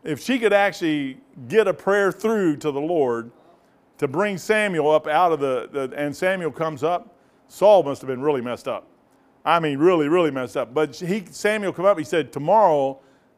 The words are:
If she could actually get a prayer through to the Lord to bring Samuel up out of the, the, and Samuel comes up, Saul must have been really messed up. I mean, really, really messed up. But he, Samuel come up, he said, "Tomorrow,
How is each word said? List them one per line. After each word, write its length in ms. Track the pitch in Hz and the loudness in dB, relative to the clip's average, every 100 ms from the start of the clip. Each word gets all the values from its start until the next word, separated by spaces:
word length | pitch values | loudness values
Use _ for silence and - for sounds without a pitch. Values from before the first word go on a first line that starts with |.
If 160 | - 147 | -6 -8
she 200 | - 254 | -4 0
could 120 | 220 | 2
actually 640 | 202 202 - 170 151 135 131 _ - 120 | 4 2 0 -2 -2 -4 -10 _ -20 0
get 200 | 208 196 | 2 2
a 60 | |
prayer 380 | - - 202 196 | 0 0 2 0
through 460 | 160 220 220 180 143 | -2 -2 0 0 -2
to 140 | 151 | -4
the 100 | 139 | -4
Lord 500 | 156 175 131 117 117 _ _ _ _ _ _ _ | -4 0 0 -2 -6 _ _ _ _ _ _ _
to 80 | 143 | -4
bring 300 | 139 208 185 | -2 -2 -4
Samuel 520 | - 214 208 170 147 | 0 0 0 0 2
up 160 | 156 156 | 2 2
out 240 | 151 180 | 2 2
of 80 | 156 | 2
the, 300 | 139 127 - | 0 -2 -4
the, 220 | 139 131 - | -6 -6 -6
and 200 | 147 - | -6 -2
Samuel 360 | 185 190 165 | -2 -2 -6
comes 320 | - 160 147 | -4 -6 -2
up, 320 | 151 175 - _ _ _ _ | -2 -2 -6 _ _ _ _
Saul 360 | - 190 202 | 4 6 6
must 180 | 143 131 | 4 -6
have 60 | 131 | -6
been 140 | 127 | -4
really 200 | 143 143 | -2 -2
messed 260 | 120 113 - | -4 -8 -6
up. 200 | 107 _ _ _ _ _ _ - | -8 _ _ _ _ _ _ 0
I 140 | 170 | 2
mean, 180 | 156 135 | 0 2
really, 320 | 165 175 147 | 4 4 2
really 220 | 180 165 | 2 2
messed 260 | 135 123 147 | -2 -6 -6
up. 160 | 113 | -4
But 220 | 135 156 - | -2 -4 -4
he, 280 | 170 214 165 | -6 -6 -6
Samuel 420 | - 208 214 196 | -6 -4 -2 -4
come 140 | 165 190 | 0 2
up, 120 | 185 | 2
he 60 | |
said, 300 | 147 170 139 | 0 -2 -4
"Tomorrow, 680 | 139 151 214 196 147 135 135 _ _ _ | -6 0 4 4 2 -2 -6 _ _ _